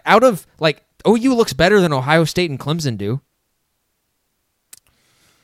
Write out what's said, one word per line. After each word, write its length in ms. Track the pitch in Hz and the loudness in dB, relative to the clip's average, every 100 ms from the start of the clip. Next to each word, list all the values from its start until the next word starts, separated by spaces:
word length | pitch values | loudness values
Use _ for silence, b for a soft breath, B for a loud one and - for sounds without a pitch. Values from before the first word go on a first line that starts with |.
| 151 | 0
out 180 | 202 | 4
of, 220 | 254 180 - - | 4 0 -8 -4
like, 240 | 156 147 _ _ | -4 -4 _ _
O 120 | 175 226 | 0 2
U 180 | 262 | 2
looks 200 | 240 220 | 0 0
better 280 | 131 175 208 | 0 2 2
than 120 | 175 | 2
Ohio 320 | 139 131 165 160 | 0 0 0 0
State 260 | - 175 | -2 -4
and 80 | 131 | -6
Clemson 360 | 143 165 147 107 | -6 -6 -4 -6
do. 260 | 101 135 - _ _ _ _ _ _ _ _ _ _ _ _ _ _ - _ _ _ _ _ _ | -6 -8 -10 _ _ _ _ _ _ _ _ _ _ _ _ _ _ -20 _ _ _ _ _ _